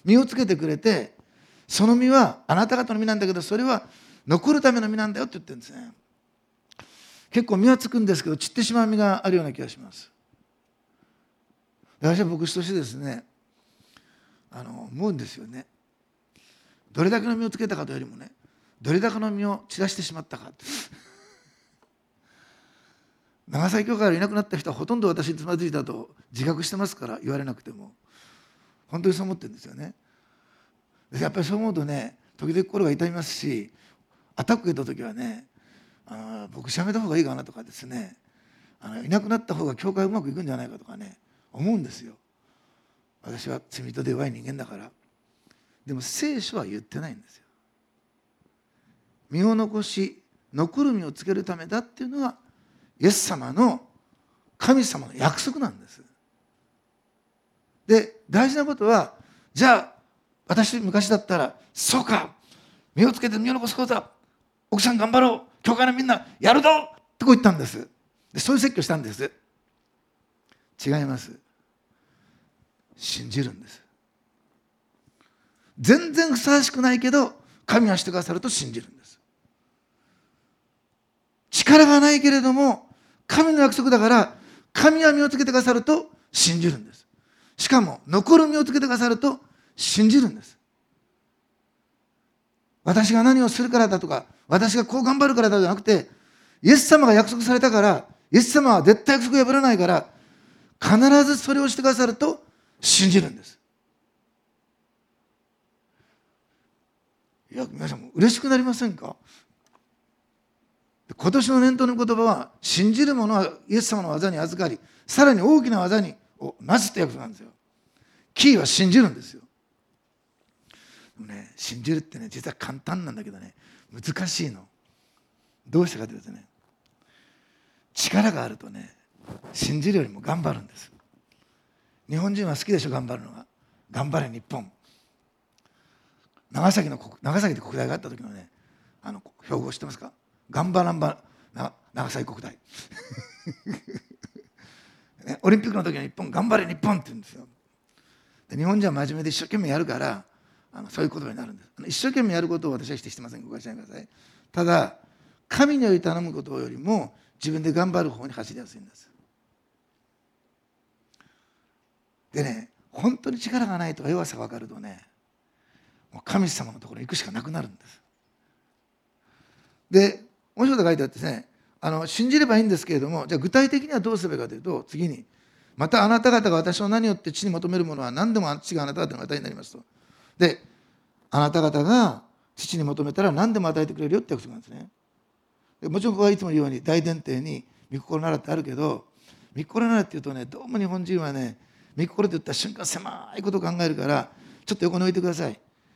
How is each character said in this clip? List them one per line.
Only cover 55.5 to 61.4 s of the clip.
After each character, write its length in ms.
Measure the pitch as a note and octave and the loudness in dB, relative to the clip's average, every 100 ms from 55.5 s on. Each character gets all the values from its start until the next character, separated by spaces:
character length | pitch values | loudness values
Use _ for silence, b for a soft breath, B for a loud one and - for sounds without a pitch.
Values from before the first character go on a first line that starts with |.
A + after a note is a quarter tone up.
| C#4+ | -6
な 80 | C4 | -6
ん 120 | G2 | -8
で 100 | - | -20
す。 120 | - _ _ _ _ _ _ _ _ _ _ _ _ _ _ _ _ _ _ - | -20 _ _ _ _ _ _ _ _ _ _ _ _ _ _ _ _ _ _ 4
で、 360 | A3 G#3+ - - | 4 4 -6 -2
大 200 | F#3 C4 | 2 2
事 60 | D4 | 2
な 100 | C#4+ | -4
こ 100 | C#4 | 0
と 100 | G#3 | 2
は、 300 | A3+ D3 - b b b | 4 2 -8 b b b
じ 120 | C3+ C4 | 2 6
ゃ 120 | A3+ | 4
あ、 160 | - - _ _ _ _ - | 2 -14 _ _ _ _ -2
私 320 | G3+ G#3+ A#3+ | 0 0 0
昔 300 | G3+ G3+ G3 | -2 0 2
だ 80 | G#3+ | 0
っ 80 | - | 0
た 120 | |
ら、 200 | F3+ | -2